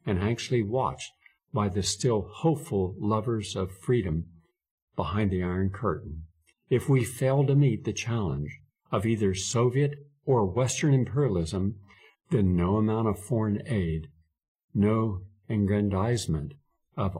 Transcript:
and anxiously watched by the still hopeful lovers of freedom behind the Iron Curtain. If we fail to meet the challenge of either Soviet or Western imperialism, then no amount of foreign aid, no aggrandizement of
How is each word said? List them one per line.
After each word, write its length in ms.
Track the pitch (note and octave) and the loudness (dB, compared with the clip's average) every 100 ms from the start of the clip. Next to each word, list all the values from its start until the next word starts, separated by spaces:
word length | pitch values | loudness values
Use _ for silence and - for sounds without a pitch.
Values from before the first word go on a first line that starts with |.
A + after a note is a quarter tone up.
| - | -4
and 120 | F#2 | 0
anxiously 440 | G#2 A#2+ - B2 | 0 -2 -2 -2
watched 500 | G2+ B2+ A2+ - - _ _ _ _ | 0 -2 -2 -4 -12 _ _ _ _
by 160 | - G#2 | -2 0
the 140 | F#2+ | 0
still 400 | F#2 - B2+ A2 | -2 0 0 0
hopeful 760 | F2+ - E3 D3 - G2 F#2 - | -2 -2 0 0 -2 -2 -2 -2
lovers 560 | G2+ G#2+ A#2 A2+ G2 | -2 0 0 -4 -4
of 160 | G2 F#2 | -6 -6
freedom 560 | - - B2 F2+ D#2+ - - _ _ _ _ _ - | -6 -2 0 0 -4 -6 -14 _ _ _ _ _ -6
behind 340 | F2+ G2+ G2+ | -4 0 0
the 120 | F#2 | 0
Iron 280 | F2+ F#2 F#2+ | -2 0 -2
Curtain. 560 | F#2+ G#2+ - - D#2+ - _ _ _ - | -2 -4 -4 -6 -12 -14 _ _ _ -2
If 180 | B2 - | 0 2
we 160 | C3 | 2
fail 420 | A2+ - C3 C#3 C#3 | 0 -2 0 2 4
to 80 | |
meet 300 | C#3+ C#3 G#2+ | 4 4 2
the 80 | A2+ | -2
challenge 680 | G2+ - A#2 F#2 C#2 D2 - _ _ _ | -4 -4 -2 -2 -4 -6 -12 _ _ _
of 140 | A#2 | -2
either 300 | A2 A2 G2+ | 0 2 0
Soviet 720 | F#2 - A#2 B2 C3 C#3+ - - _ | 0 -2 2 2 2 0 -2 -16 _
or 220 | - B2 G2 | 0 2 2
Western 480 | G2+ B2+ - C3+ | 0 -2 0 2
imperialism, 840 | C3+ A#2 C#3 C#3 F2+ E2 F#2+ G2 G#2 - - - _ - | 2 2 0 0 0 0 -2 -2 -4 -12 -20 -20 _ -2
then 260 | C3+ F#2+ F2 | 2 4 4
no 200 | F2+ G#2 | 4 2
amount 300 | A2 A2 A2+ | 2 2 0
of 120 | G2 | -2
foreign 440 | - A#2 A2 G2+ - | -2 0 0 -2 -2
aid, 440 | A2 E2+ D#2+ D#2 _ _ _ _ _ _ | -2 0 -4 -6 _ _ _ _ _ _
no 480 | G#2 G#2 A2 A2+ F#2+ - _ - | 2 4 4 0 -4 -8 _ -4
aggrandizement 1080 | G#2+ G2 G#2 G#2 F#2+ A2 A#2+ - D#2 C#2+ - _ _ _ - | 0 2 4 2 2 2 0 0 -4 -4 -12 _ _ _ -4
of 200 | G2 | -4